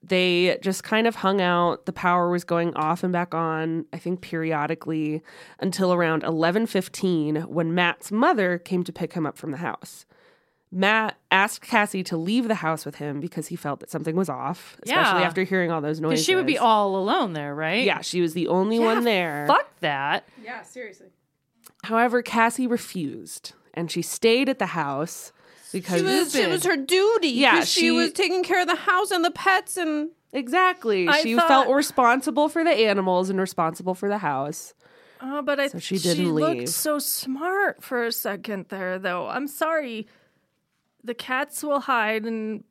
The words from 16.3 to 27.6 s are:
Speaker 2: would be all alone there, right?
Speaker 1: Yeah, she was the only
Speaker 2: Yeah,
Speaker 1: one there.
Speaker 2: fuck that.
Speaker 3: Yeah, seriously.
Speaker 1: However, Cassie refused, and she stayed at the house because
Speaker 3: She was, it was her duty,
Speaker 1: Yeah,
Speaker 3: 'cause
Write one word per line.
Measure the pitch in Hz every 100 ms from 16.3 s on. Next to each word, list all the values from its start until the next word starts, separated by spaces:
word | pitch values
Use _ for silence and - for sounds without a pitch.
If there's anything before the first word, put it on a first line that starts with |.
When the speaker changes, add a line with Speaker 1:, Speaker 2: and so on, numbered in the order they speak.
Speaker 2:
would | 381 320
be | 285
all | 233 214 208 190
alone | 190 349 240
there, | 160 143
right? | 143 156 196
Speaker 1:
Yeah, | 202 165
she | - 180
was | 170
the | 165 170
only | 180 196 226
Speaker 2:
Yeah, | 226
Speaker 1:
one | 226
there. | 233 202 175 147 147
Speaker 2:
fuck | 311 571 _
that. | 160 139 139 185 - -
Speaker 3:
Yeah, | 220 240
seriously. | 170 254 226 185 196 _ _ _ _ _ - _
Speaker 1:
However, | - 226 240 240
Cassie | 233 233 226 233 254
refused, | 233 - 185 143 110 82 - - - _
and | - 170
she | 175
stayed | 165 - 226 233 269
at | 262
the | 190
house | 165 143 139 160 - - _ _ - -
because | 190 180 175
Speaker 3:
She | 170
was, | 302 330
it | 277 196
was | 370
her | 349 330
duty, | 269 359 403 453 339
Speaker 1:
Yeah, | 240 269
Speaker 3:
'cause | 214